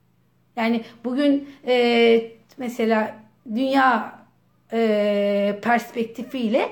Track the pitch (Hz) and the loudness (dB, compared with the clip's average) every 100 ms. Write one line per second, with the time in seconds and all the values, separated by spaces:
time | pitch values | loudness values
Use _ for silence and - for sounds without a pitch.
0 | _ _ _ _ _ - 226 233 - - | _ _ _ _ _ -4 -2 -2 -4 -12
1 | 247 254 285 277 - - 247 247 240 233 | -6 0 2 0 -2 -12 -2 2 2 4
2 | 233 226 226 - _ - 247 240 220 220 | 6 4 2 -16 _ -12 -10 -2 0 0
3 | 220 - - _ 262 220 269 269 262 233 | -2 -8 -20 _ -8 -4 0 2 2 2
4 | - - _ _ _ _ - 226 226 208 | -4 -16 _ _ _ _ -6 -2 0 0
5 | 208 202 202 202 202 202 233 233 - 240 | 0 0 0 0 -2 -2 0 0 -2 -8
6 | 226 - 226 262 220 269 - | -8 -8 -10 -4 0 0 -2